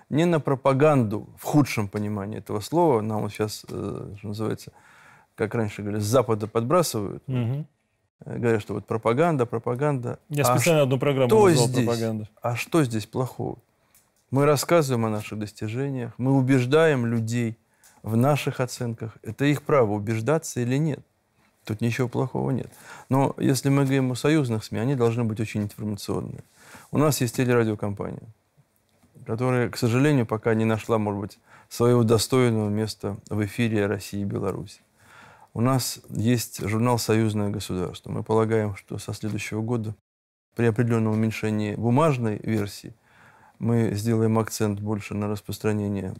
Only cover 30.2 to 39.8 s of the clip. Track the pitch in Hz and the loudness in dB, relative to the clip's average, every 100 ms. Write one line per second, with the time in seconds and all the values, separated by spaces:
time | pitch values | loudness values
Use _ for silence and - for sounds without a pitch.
30.2 | 113 107 120 110 110 110 - 113 104 101 | 0 -2 0 2 2 0 0 0 0 -4
31.2 | 101 - _ - - - 120 123 113 113 | -6 -12 _ -20 -10 2 4 6 6 4
32.2 | - 131 123 110 104 104 107 - 104 98 | 4 2 4 2 0 -2 -4 -6 -8 -8
33.2 | - 104 101 - 117 107 101 101 - 101 | -6 -4 -4 -2 0 0 0 -2 -6 -6
34.2 | 101 110 98 87 95 - _ _ _ - | -4 -4 -4 -6 -10 -16 _ _ _ -20
35.2 | - - _ 107 120 131 - - - 113 | -20 -20 _ -2 2 2 -2 -8 -10 -2
36.2 | 110 120 - - 95 110 120 120 - 110 | 2 2 0 -8 -4 0 2 2 2 2
37.2 | 113 104 104 87 - 92 90 - - 104 | 2 0 -4 -4 -6 -6 -6 -8 -10 -8
38.2 | 95 110 110 113 107 98 - 104 - 110 | 0 0 2 0 -2 -6 -10 -12 -10 -8
39.2 | 107 107 - 107 113 120 | -6 -6 -6 -6 -4 -4